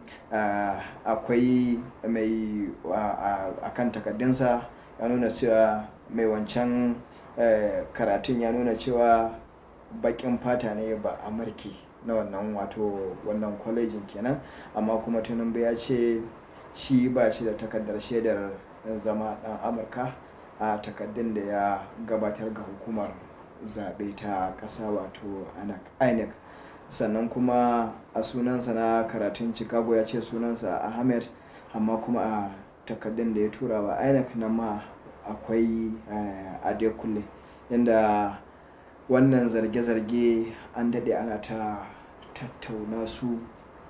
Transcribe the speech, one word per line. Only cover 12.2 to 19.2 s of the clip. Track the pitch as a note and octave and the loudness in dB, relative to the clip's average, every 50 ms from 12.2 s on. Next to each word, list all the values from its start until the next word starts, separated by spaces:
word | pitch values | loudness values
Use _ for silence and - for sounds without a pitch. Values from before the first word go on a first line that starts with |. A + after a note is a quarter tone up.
| G#2 G2+ G2 F#2+ G#2 G#2+ G#2+ | 0 -2 -4 -6 -4 -4 -4
wato | G2+ G2 G2 - A2 G#2+ G#2 G2+ G2 F#2+ F#2 F2+ - - | -4 -6 -6 -4 -2 -2 -2 -2 -2 -4 -6 -6 -6 -4
wannan | G#2+ G#2 G#2+ G#2+ G#2 G#2 G2+ | -4 -2 -2 -2 -4 -4 -6
kwalejin | - A#2 A2+ A#2+ A#2 A2 G#2+ G#2 G2+ | -6 -4 -2 0 0 -2 -2 -6 -10
kenan. | - - G#2 A2 B2 C#3 D3 - - - - - - - | -10 -8 -4 -2 -2 -2 -2 -4 -10 -16 -18 -16 -8 -4
Amma | G#2+ G#2+ A2 A2+ A2 | -2 0 2 2 0
kuma | - - A#2 A2+ | 0 0 0 0
Tinubu | A2 - A#2+ A2+ A#2 A#2 A2 A#2 | 0 -2 -2 -2 -2 -2 0 0
ya | A#2 A#2 A#2 | 2 2 0
ce | A2+ - - C3+ A#2+ A#2+ A#2 A#2 A2+ A2+ A#2 - - - - - - - - - | 0 0 0 2 2 4 4 2 2 -2 -6 -12 -16 -20 -20 -20 -20 -20 -18 -14
shi | - - - C#3 B2+ B2 B2+ | -8 0 4 6 6 6 6
ba | B2 C3 C#3+ C3+ | 6 6 4 4
shi | C3 - A#2+ | 4 2 -2
da | A2 G#2 | -2 -2
takardar | G#2+ - A2 - A2 G#2+ G#2 G#2 G#2+ | -2 -4 -4 -4 -4 -2 -2 -4 -4
shaidar | - - A#2+ A#2 A2 A2+ G#2 G2+ G2+ G2 G2 F#2+ - - - - - A2 A2 G#2+ | -4 -2 0 2 2 2 2 2 0 -4 -8 -10 -14 -18 -20 -14 -8 -6 -6 -4
zama | G2+ A2 G#2 G#2+ | -2 0 0 0